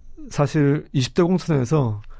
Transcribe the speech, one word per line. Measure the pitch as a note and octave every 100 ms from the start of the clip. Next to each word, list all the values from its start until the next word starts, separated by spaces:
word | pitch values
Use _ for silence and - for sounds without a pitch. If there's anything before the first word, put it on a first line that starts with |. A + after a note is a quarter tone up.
| - - C#4
사실 | - C#3+ D#3 C#3+ - -
이십 | D3 B2
대 | -
공천에서 | E3+ F#3 - C#3+ A#2+ D#3 A#2+ G#2 -